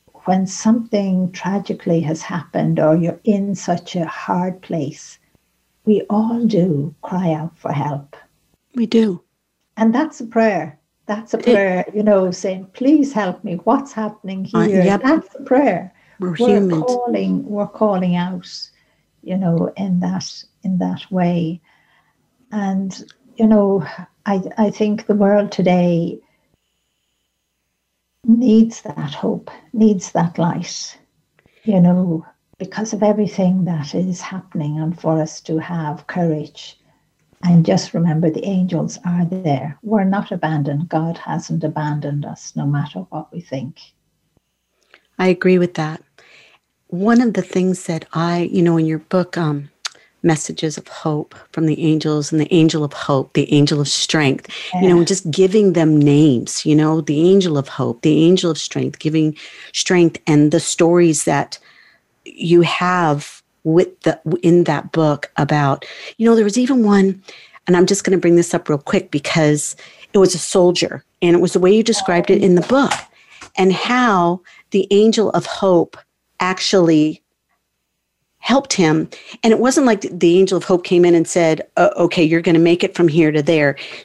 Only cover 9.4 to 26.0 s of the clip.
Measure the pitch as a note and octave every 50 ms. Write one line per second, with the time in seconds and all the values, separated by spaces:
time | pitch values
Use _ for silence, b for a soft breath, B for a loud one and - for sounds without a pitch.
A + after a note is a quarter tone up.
9.4 | _ _ _ _ _ _ _ - G#3+ A3+ A3 B3+ D#4 D#4 - - B3 A3+ - A3+
10.4 | A3+ A3 G3 E3 D3 D#3 - _ _ _ _ _ _ - G#3 G#3+ A3+ - - -
11.4 | - A#3+ A#3+ G3+ G3 F#3+ F#3 F3+ F#3 - - G#3 G#3 G#3+ G#3 G3 F#3 F#3 F3+ -
12.4 | - G3 F#3+ F#3+ F#3+ - _ - B3+ C#4 D#4 D4 C4+ C#4 - A3 G3+ F#3 F3+ -
13.4 | - G3 E3+ E3+ - A3+ B3 C#4 C4+ - - A3 G#3+ G#3+ - - - F#3+ F#3+ F#3+
14.4 | F#3+ - - A3 G#3+ G#3+ G3 F#3+ F3+ G3 G3+ G#3 B3+ C4 D#4 D#4+ - - _ -
15.4 | C#4+ - B3+ C4 D4 A#3 F#3 E3 F#3 F#3 b b b b b b F#3+ F3+ E3 D#3+
16.4 | A#3 - G3+ G3+ G3+ F#3 E3+ D#3+ D#3+ E3 B3 B3 B3 A#3+ A3+ G3 G3 F#3+ F#3 F3+
17.4 | F3+ G#3 G#3 G#3 G3+ - - - A3 G#3 G3 F#3 F#3 F3+ F3 F3 F3 F#3 F#3 F3+
18.4 | - - - - - - _ _ _ _ _ _ _ _ _ _ _ - F#3 F#3+
19.4 | F#3+ E3+ E3 E3 F3 - - - G3 F#3+ F3+ F3+ F3+ F3+ F#3 F#3 - - - -
20.4 | - _ _ _ - F#3+ F#3 F3+ F#3 F3+ F3+ - - - F#3+ F#3 F3 F3 F3 E3+
21.4 | E3 D#3+ F3 F3 _ _ _ _ _ _ _ _ _ _ _ _ _ _ _ _
22.4 | _ _ G#3+ G#3 G3 G3 F#3+ F#3+ G3 F#3+ F#3 - G3+ - _ _ _ _ _ -
23.4 | A#3 G#3+ A3 G#3 G3+ G3 G3 G3 D3 B B B F3 B _ _ _ G#3 G3+ F#3+
24.4 | F#3 F#3+ - - A3 G#3 G#3+ - G#3+ G#3+ G#3 G#3+ - - G#3 G#3 G3+ G3 G#3 G#3
25.4 | G#3 G3+ - - F3+ F3+ F3+ F3+ F3 F3 F3 E3